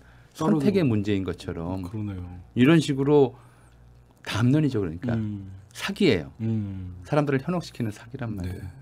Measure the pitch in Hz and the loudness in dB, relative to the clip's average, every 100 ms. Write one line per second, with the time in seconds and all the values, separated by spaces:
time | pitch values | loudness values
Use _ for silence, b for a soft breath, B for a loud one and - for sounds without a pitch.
0 | b b b - 156 156 165 190 139 107 | b b b -2 2 4 4 4 2 2
1 | 101 98 90 82 95 82 85 95 90 107 | 0 0 -2 -6 -8 -6 -6 -6 -6 -8
2 | 104 92 87 90 - 117 131 165 151 135 | -8 -8 -12 -14 -6 2 6 6 4 0
3 | 139 147 123 b b b b b b - | 4 6 6 b b b b b b -20
4 | _ _ - 101 123 151 147 117 87 90 | _ _ -6 0 4 4 2 0 -4 -4
5 | 123 113 107 101 95 95 - - - 196 | -4 -2 -4 -8 -12 -16 -18 -10 -6 2
6 | 175 90 69 - 113 110 101 95 90 90 | 4 4 -2 -6 -2 -2 -4 -8 -10 -12
7 | - 151 143 135 151 175 - - 110 - | -2 0 2 0 0 -4 -4 -6 -6 -6
8 | - 107 117 101 90 90 - - | -12 -10 -8 -6 -6 -8 -12 -16